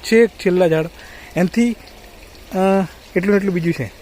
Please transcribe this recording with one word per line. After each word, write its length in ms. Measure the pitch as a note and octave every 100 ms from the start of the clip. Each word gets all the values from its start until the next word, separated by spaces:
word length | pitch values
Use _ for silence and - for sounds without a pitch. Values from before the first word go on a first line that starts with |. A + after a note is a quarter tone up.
છેક 260 | - A3+ A3+
છેલ્લા 380 | - F#3+ F3+ F3+
ઝાડ 220 | D#3+ E3 - - - - -
એનાથી, 400 | F3+ - A#3+ A3 - - - - - - - F#3
અ, 320 | F#3+ G3 F3+ - - F#3
એટલું 160 | F#3+
ને 60 | G3+
એટલું 160 | G3
બીજું 200 | F3+ E3+
છે. 180 | D#3+ G#2+ -